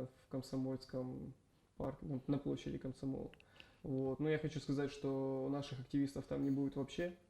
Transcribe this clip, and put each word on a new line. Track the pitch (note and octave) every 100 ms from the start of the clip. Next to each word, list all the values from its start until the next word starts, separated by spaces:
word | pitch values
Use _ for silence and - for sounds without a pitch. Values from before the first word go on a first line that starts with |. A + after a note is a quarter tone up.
в | B2+ - -
Комсомольском | C3+ - C3+ C3 C3 - C3 B2+ C3+ C#3 - _ _ _ -
парке, | C#3 D3 D#3+
ну, | C3 C#3
на | C#3
площади | C#3 C3+ C#3+ C3+
Комсомола. | C3 - C3+ C3+ - - - - - -
Вот. | - C3 C3+ C3
Но | D3+
я | D#3
хочу | D#3 C#3
сказать, | - C#3 C#3
что | - C3+ C3+ C3+ C3+ C3+
наших | C#3 C#3 C3
активистов | C3 C#3+ C#3 C#3
там | - C#3+
не | C#3
будет | C3+ C#3 C#3
вообще. | C3+ - F3 F3+